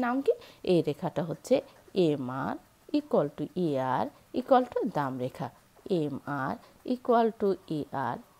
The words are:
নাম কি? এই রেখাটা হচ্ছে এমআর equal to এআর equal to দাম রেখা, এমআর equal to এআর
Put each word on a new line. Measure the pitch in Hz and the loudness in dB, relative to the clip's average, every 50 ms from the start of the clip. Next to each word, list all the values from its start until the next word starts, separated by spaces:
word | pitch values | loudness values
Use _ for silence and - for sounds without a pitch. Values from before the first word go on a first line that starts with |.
| 247 | 2
নাম | 240 247 269 277 | 0 0 0 2
কি? | - 480 - - - - - - - | 0 0 0 -2 -20 -18 -8 0 2
এই | 180 170 147 151 | 2 4 4 2
রেখাটা | 143 - - 156 - - - 160 | -2 -4 -4 -4 -2 -2 -4 -4
হচ্ছে | 160 - - - 254 285 - - - - - - - - 180 160 | -4 -6 0 2 2 2 0 -2 -12 -20 -18 -6 0 2 4 4
এমআর | 147 139 131 123 127 135 143 - - 330 _ _ _ _ _ - - 294 | 4 2 -2 -4 -4 -4 -4 -4 -6 -8 _ _ _ _ _ -4 -4 -4
equal | 294 - - 208 151 147 - - | -2 0 0 2 2 0 -2 -6
to | 151 - - 180 180 | -8 -6 -4 -2 0
এআর | 160 143 131 131 131 127 143 208 285 - - - _ - - | 0 0 0 0 0 0 0 -2 -2 -6 -12 -18 _ -6 -4
equal | 247 - 277 247 254 - | 2 4 4 4 4 2
to | - 494 440 226 - 156 | -2 -4 -4 -2 -2 -2
দাম | 143 131 131 131 123 | -2 -2 -2 -4 -4
রেখা, | 135 - - 135 120 - - _ _ _ - - - 196 175 | -6 -6 -6 -8 -8 -10 -14 _ _ _ -16 -6 -2 -2 0
এমআর | 151 147 143 - - - 143 139 131 147 196 - - - - - - - 254 | 0 -2 -4 -6 -8 -6 -6 -4 -2 -4 -4 -6 -10 -20 -20 -14 -6 -6 -6
equal | 247 - - 240 233 226 226 208 - | -4 0 2 2 4 4 2 0 0
to | 214 196 190 185 - - 165 151 | 0 0 0 -2 -4 -6 -6 -6
এআর | - - - 135 131 117 123 - - _ _ - | -6 -6 -6 -4 -4 -4 -4 -6 -10 _ _ -6